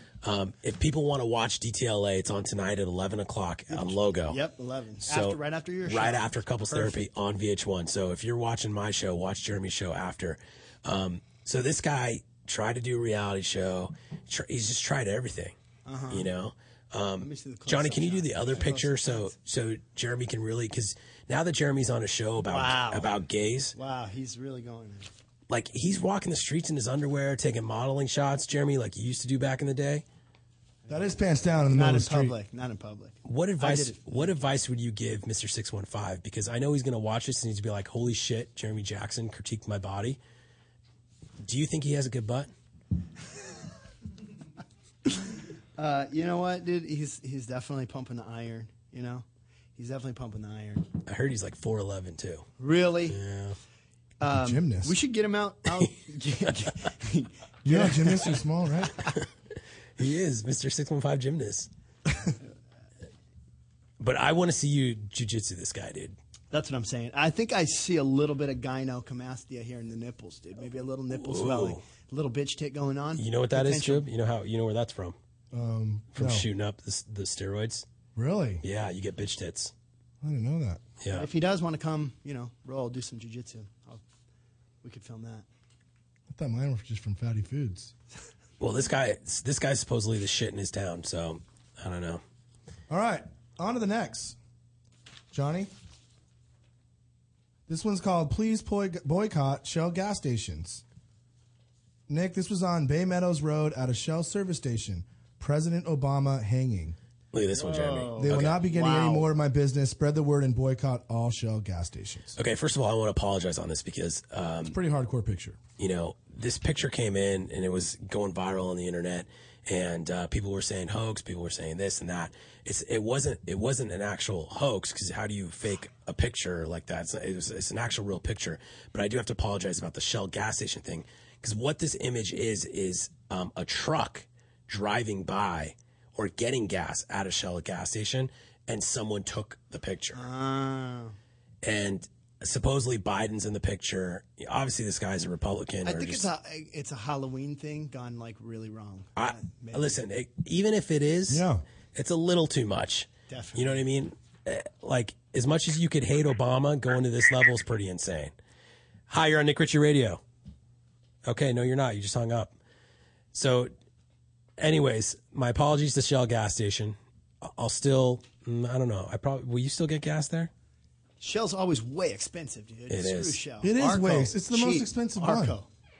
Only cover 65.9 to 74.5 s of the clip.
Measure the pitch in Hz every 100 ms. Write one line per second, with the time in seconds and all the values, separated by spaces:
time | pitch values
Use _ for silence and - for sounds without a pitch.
65.9 | 95 90 - - - - 151 147 131 107
66.9 | 123 120 139 156 156 226 214 160 - -
67.9 | 165 139 135 147 139 143 127 131 131 131
68.9 | 123 120 123 127 127 - 127 117 123 113
69.9 | 113 117 120 95 - 85 98 123 127 127
70.9 | 131 131 131 - 92 123 123 95 82 -
71.9 | - - 135 143 120 143 - 147 139 139
72.9 | 135 147 160 113 117 127 131 135 151 143
73.9 | 139 147 113 113 117 101